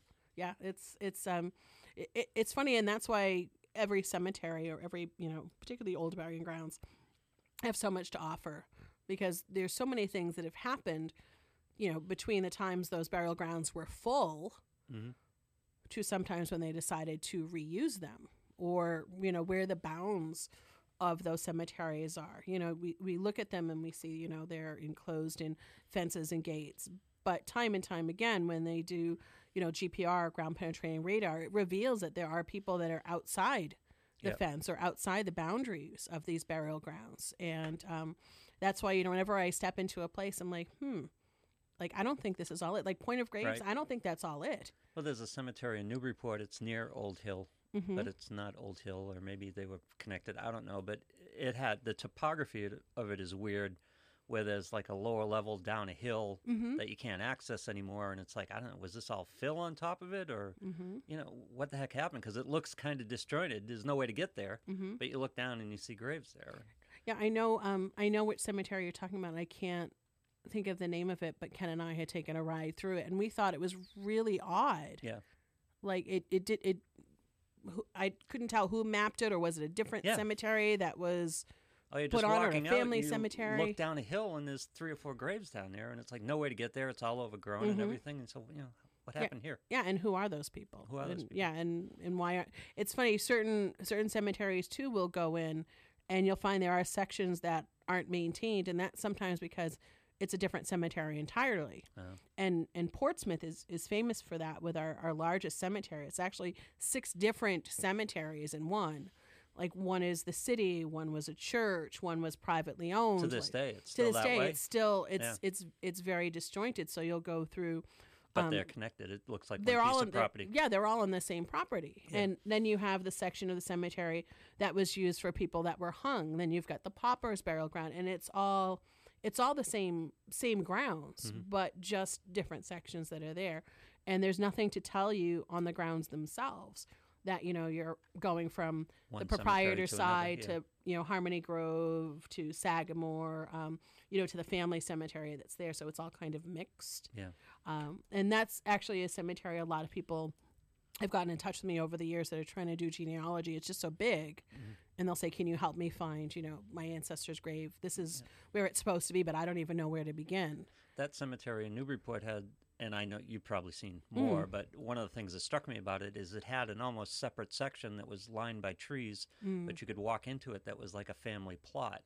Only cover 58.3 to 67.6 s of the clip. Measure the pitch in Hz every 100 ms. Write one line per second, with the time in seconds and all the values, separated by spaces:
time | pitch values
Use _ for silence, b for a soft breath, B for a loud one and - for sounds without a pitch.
58.3 | - 98 110 120 92 90 110 - 104 90
59.3 | - 135 160 170 151 170 180 180 196 175
60.3 | 110 101 92 190 170 180 214 - 156 -
61.3 | 123 110 120 143 139 135 127 165 135 110
62.3 | 107 131 156 - - 147 143 110 117 -
63.3 | 147 175 107 104 117 117 143 123 110 185
64.3 | - 98 110 - 190 190 233 127 131 131
65.3 | - 127 117 107 104 - 110 117 156 -
66.3 | - - - - - B B - 220 214
67.3 | 220 226 226